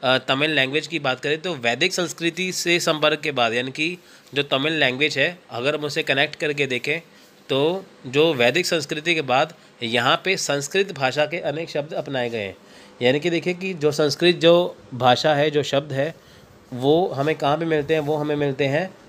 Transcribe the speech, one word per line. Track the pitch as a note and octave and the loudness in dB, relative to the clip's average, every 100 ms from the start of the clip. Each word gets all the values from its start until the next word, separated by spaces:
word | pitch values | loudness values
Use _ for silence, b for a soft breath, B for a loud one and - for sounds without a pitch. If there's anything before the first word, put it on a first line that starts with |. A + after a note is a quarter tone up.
अ, | C3+ B2+ | 2 0
तमिल | - C3+ D#3 | 2 0 2
लैंग्वेज | D3+ C3 D3 D3 | 2 0 0 -4
की | D#3+ | -4
बात | C#3 B2+ | -2 -2
करें, | C#3+ D#3 | -2 -4
तो | F3 | -4
वैदिक | D#3 A#2 A#2+ F3+ | -4 -2 0 0
संस्कृति | F3+ E3+ - E3 E3 F#3 | 0 -4 -2 -4 -4 -6
से | F3+ F3 E3+ | -4 0 0
संपर्क | E3+ D#3 D3+ D3+ | 2 2 2 0
के | D3+ | -4
बाद, | C3+ A#2 | 0 0
यानी | A#2 B2+ | 0 -4
कि | C3 D#3 F3+ B B B | -4 -6 -6 B B B
जो | C3+ | -4
तमिल | C#3+ C#3 D3 | -2 0 0
लैंग्वेज | D#3+ C#3 B2+ D3+ C#3 | 2 0 2 -2 0
है, | D3 F3 - | -2 -2 -12
अगर | A#2 B2 D3+ | -4 -2 -2
हम | |
उसे | D3 D3 | -4 -6
कनेक्ट | D3+ C#3 D3 C#3+ | -2 0 0 -2
करके | D#3+ C#3+ C3+ | -4 -2 -2
देखें, | B2 C3 D#3 - B B B - | -2 -2 -6 -6 B B B -4
तो | C3+ D3 F#3 F#3+ - C3+ | 0 0 -2 -8 -18 -4
जो | C3 E3 | 2 2
वैदिक | C#3+ A#2+ D3+ F3+ | 4 2 2 0
संस्कृति | E3+ C#3+ D#3 D#3 E3 | -2 -2 -6 -2 -2
के | |
बाद | C#3 C3 E3 - B - | 2 2 2 -4 B -10
यहाँ | A#2 A#2 A#2+ D#3+ - | -2 2 2 2 0
पे | F#3+ | -2
संस्कृत | - C#3+ C#3 F#3 G3 | 0 -2 0 -2 -2
भाषा | E3+ C3 B2+ D3+ | 0 -2 0 -2
के | E3 | -2
अनेक | D#3+ D3 E3 | -4 -6 -6
शब्द | D3+ D3 | -6 -6
अपनाए | F#3 C#3+ C3+ A#2+ | -8 -6 -4 -4
गए | A#2 | -4
हैं। | G2+ F#2 B B B B | -6 -10 B B B B
यानी | B2 C#3+ | 2 4
कि | E3 | 2
देखिए | E3+ F3+ | -2 -2
कि | F3+ F#3+ | -4 -6
जो | F3+ D3 | 0 0
संस्कृत | C#3+ D3+ C#3 E3+ E3 | 2 0 2 2 4
जो | D#3+ E3+ F3+ - - | 6 6 4 -6 -14
भाषा | B2+ B2+ B2 D#3 D3 | 0 4 4 4 2
है, | D3+ | 2
जो | D3 | 2
शब्द | C3+ C#3 D3+ | 0 -2 -2
है, | C3+ D3 - B B B - - | -4 -4 -6 B B B -20 -14
वो | B2 C3 D#3 F#3+ | -2 4 4 4
हमें | C3+ C#3+ D3+ | 0 -2 0
कहाँ | C#3+ D3+ | 0 0
पे | E3 | 0
मिलते | D#3 C#3+ | -2 2
हैं? | D#3 | 0
वो | D3 D#3 | 0 -2
हमें | D3 D3 | 0 0
मिलते | C#3+ C3+ C#3 | 0 0 0
हैं | C#3+ F#3 - | 0 -2 -10